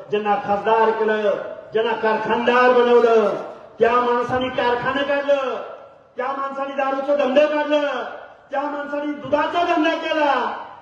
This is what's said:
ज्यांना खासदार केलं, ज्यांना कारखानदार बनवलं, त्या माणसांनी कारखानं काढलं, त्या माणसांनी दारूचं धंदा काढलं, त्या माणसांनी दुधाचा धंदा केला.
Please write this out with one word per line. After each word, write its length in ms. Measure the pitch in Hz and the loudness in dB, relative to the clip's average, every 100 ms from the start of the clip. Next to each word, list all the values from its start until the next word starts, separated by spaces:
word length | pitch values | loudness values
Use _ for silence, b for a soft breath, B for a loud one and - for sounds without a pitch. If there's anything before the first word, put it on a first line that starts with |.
| - | -4
ज्यांना 260 | 208 208 202 | -2 0 0
खासदार 460 | 190 202 220 226 220 | 0 0 2 2 2
केलं, 460 | 214 214 214 208 - - - - | 2 0 0 0 -2 -4 -12 -4
ज्यांना 200 | 214 233 | -2 0
कारखानदार 800 | 220 220 214 214 233 240 240 247 | 0 0 0 0 0 2 4 6
बनवलं, 640 | 247 240 240 233 226 202 - - - - - | 6 6 6 6 4 2 -2 -10 -16 -12 0
त्या 140 | 226 | 2
माणसांनी 560 | 240 240 240 247 254 254 | 4 2 0 0 -2 -2
कारखानं 540 | 254 240 240 254 269 | -2 0 0 -2 -2
काढलं, 600 | 285 285 277 277 262 214 - - - - _ - | -2 0 2 0 0 -6 -10 -16 -20 -20 _ -8
त्या 100 | 254 | -6
माणसांनी 460 | 277 269 269 277 | -4 -6 -6 -6
दारूचं 440 | 269 269 277 277 285 | -4 -2 -2 0 0
धंदा 300 | 254 262 302 | 2 4 4
काढलं, 580 | 302 285 294 285 247 226 - - - - | 2 0 0 0 -4 -8 -12 -16 -20 -8
त्या 120 | 277 | -6
माणसांनी 500 | 285 294 285 294 294 | -4 -6 -6 -6 -6
दुधाचा 600 | - 262 294 247 349 349 | -6 -2 -2 0 0 0
धंदा 160 | 320 320 | 2 2
केला. 760 | 320 - 311 294 233 220 - - - | 0 -2 0 0 0 -2 -6 -12 -18